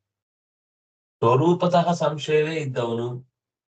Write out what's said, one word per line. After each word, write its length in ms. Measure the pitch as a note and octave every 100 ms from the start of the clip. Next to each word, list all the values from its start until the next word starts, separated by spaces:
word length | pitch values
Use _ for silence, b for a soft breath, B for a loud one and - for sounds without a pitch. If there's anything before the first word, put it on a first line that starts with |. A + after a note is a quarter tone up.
| _ _ _ _ _ _ _ _ _ _ _ _
ಸ್ವರೂಪತಃ 680 | A2+ C3 D#3+ F3 F3 F3 E3+
ಸಂಶಯವೇ 640 | E3+ D#3 D3+ - D3+ D3+ D#3+
ಇದ್ದವನು, 500 | C#3 B2+ A#2+ A2+ A#2+ B2 - _ _ _ _